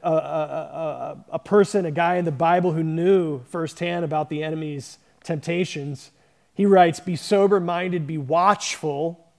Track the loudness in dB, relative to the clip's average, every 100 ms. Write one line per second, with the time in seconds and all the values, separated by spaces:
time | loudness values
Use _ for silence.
0 | -2 -2 -2 -4 -4 -6 -10 -8 -8 -8
1 | -10 -12 -12 -12 2 4 4 2 -2 0
2 | 0 0 -2 0 2 2 2 0 -2 0
3 | 2 2 2 -4 -8 -6 -6 -6 -6 -4
4 | -2 -4 -4 -6 -6 -6 -8 -10 -12 -18
5 | _ _ -8 -6 -4 -2 -4 -6 -10 -10
6 | -14 _ _ _ _ 0 6 8 6 4
7 | -4 -6 2 4 4 4 0 -2 -2 -4
8 | -4 -6 -2 2 4 2 0 -6 -6 -4
9 | -4 -8 _